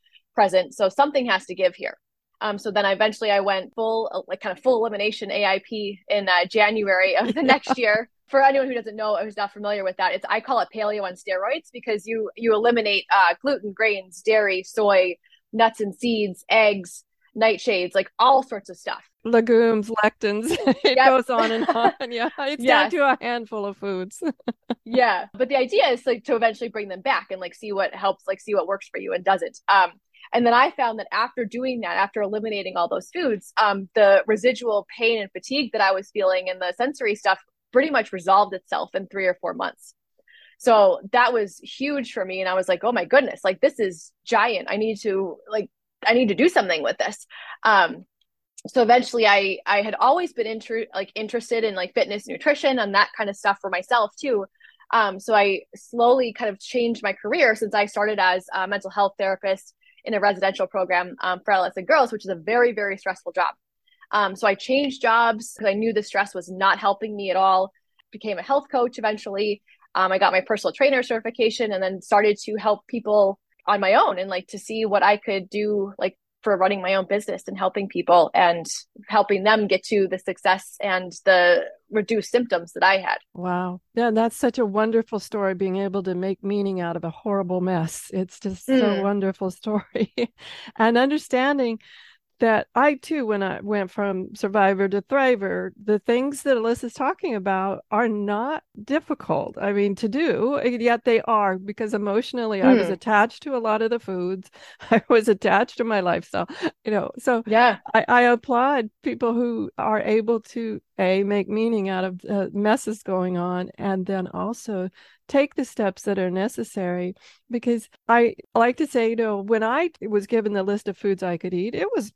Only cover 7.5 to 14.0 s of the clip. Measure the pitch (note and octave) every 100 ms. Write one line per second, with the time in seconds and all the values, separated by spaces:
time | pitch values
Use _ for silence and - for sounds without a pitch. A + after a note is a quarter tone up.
7.5 | C4 - B3+ A3 G#3+ A#3 _ _ C#4 C#4
8.5 | C#4 C4 A#3+ A3 G#3+ G#3+ F#3+ G#3+ G#3 G3+
9.5 | G#3 G#3 G#3 F#3+ F#3 F#3 G3+ - G#3+ A#3
10.5 | A#3+ F#3 A3 G#3 G#3+ F#3+ F3+ - F#3 G#3
11.5 | D#4+ - B3 B3 G#3 G#3+ A3+ G#3+ - A#3
12.5 | G#3+ A#3 A#3+ G#3 G3+ - G3 A#3 A3+ C#4
13.5 | B3 G#3 F#3+ A3 G3+